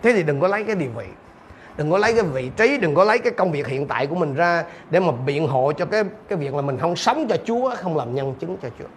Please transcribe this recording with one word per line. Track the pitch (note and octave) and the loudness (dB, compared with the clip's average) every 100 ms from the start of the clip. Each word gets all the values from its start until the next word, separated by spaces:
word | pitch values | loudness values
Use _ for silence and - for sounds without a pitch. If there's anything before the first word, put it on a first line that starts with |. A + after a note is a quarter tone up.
Thế | A#3 | 4
thì | A3+ | 2
đừng | D3+ C#3 | 2 2
có | F#3 | 0
lấy | G3+ | 0
cái | G#3+ G#3 | -2 -2
địa | C3+ A2+ | -4 -6
vị, | F#2+ - - - - - - - | -12 -16 -20 -20 -20 -20 -16 -6
đừng | D3+ | 0
có | F#3 | 2
lấy | G#3+ | 4
cái | A3+ | 2
vị | F#3+ C3 B2+ B2+ | 0 -2 -6 2
trí, | A3+ C#4+ | 2 4
đừng | F3 | 2
có | D3 | 4
lấy | G3+ A#3 | 4 4
cái | A#3+ | 0
công | A3+ F#3 | 0 0
việc | D3 C3 | 0 -4
hiện | C3+ C#3 | -4 -2
tại | A2+ C#3 | -2 -2
của | |
mình | F3 D#3 | 0 -2
ra | C#3 F3 E3+ - - - | 2 2 2 -2 -12 0
để | E3+ | 2
mà | F3+ A#2+ C3 | 2 0 -2
biện | C#3+ D#3+ | 0 0
hộ | C3 C3+ | 2 0
cho | D3+ | 0
cái, | F3 G#3+ G3+ - - | 0 0 0 -6 -6
cái | F#3+ | -4
việc | C#3 | -2
là | C#3+ | -2
mình | C#3 C3 | -2 -2
không | E3+ F3 | -2 0
sống | - C#4 C4+ | 0 0 0
cho | F3+ | -2
Chúa, | - A#3 C4 A#3 | 0 0 0 -2
không | F#3 D#3 | -2 -2
làm | A#2 | -2
nhân | C3 C3+ B2+ | -2 -4 -6
chứng | E3 F#3+ | -8 -8
cho | B2+ - | -10 -12
Chúa. | - | -18